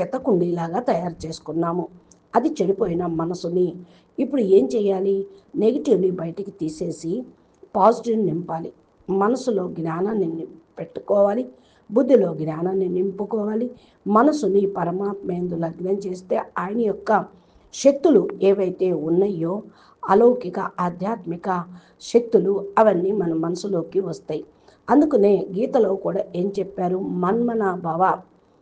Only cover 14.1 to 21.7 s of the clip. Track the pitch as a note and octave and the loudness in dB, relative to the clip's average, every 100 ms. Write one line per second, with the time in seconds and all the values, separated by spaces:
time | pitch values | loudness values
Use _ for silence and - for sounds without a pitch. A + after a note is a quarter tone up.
14.1 | G#3+ C#4+ D4 F#3+ G3+ F#3+ F#3 E3+ F3+ G3+ | 4 4 2 0 2 0 -2 -4 -2 -4
15.1 | G3+ F#3 F3 F3 E3 E3 - F#3 G3+ G3 | -6 -6 -4 -4 -4 -4 -4 -4 -4 -4
16.1 | F3+ - A3 - - F3+ A3+ G#3+ G3+ - | -8 -4 -4 -4 -8 -6 -2 -2 -2 0
17.1 | G3+ F#3 - _ _ _ - C4+ C#4 F4 | 0 0 -14 _ _ _ 2 4 6 6
18.1 | G#3+ E3 F#3 G3 G3+ F#3 F3+ F#3 D#3+ D#3 | 6 4 2 2 4 0 0 0 0 0
19.1 | F3 G#3 E3+ E3+ G#3 - - _ - - | 2 2 0 -4 -4 -8 -20 _ -10 2
20.1 | G3+ A#3+ A#3+ F3+ F#3+ F3 - F3+ F3 G3 | 4 6 4 -2 -6 -8 -4 -4 -4 -6
21.1 | A3 E3+ E3+ G3 F3+ F3 | -6 -8 -8 -4 -4 -6